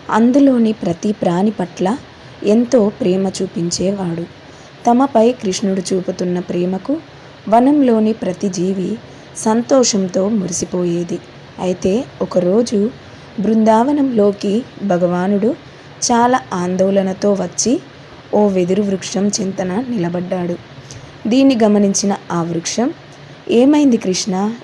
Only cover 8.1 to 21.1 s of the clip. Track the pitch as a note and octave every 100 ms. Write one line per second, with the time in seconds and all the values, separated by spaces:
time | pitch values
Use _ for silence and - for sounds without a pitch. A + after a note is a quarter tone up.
8.1 | A3 F#3+ F3 G3+ F3 F#3 G3 F#3 A3+ -
9.1 | - - - A3+ A3 A#3+ C4+ A#3 G3 F#3
10.1 | F#3 F#3+ A3 F3 F3+ F3+ F#3 F3 E3+ E3+
11.1 | F3 - - - - F#3 F#3 F#3+ G#3+ C#4+
12.1 | - F#3+ F#3 F3 G#3 A#3+ G#3 G#3 - -
13.1 | - - - G3 A3 A3 A3 B3+ D4 C4+
14.1 | A#3 G#3 G3+ G#3 G#3 C4 - G3+ F3 F3
15.1 | F3 F#3 G3+ G#3 E4 - - - - -
16.1 | A#3 A#3+ B3+ - F#3+ F3+ F#3 F#3+ G3 F#3+
17.1 | F#3+ G3+ F#3+ F3+ - G#3+ D#4+ - - -
18.1 | - - - G#3 F#3+ F3+ F#3+ G3+ F#3+ -
19.1 | F#3+ G3+ G3 F#3+ F#3+ F#3 F#3 B3+ A#3 E3+
20.1 | F3 F3+ F#3 F3 F3 - - - - -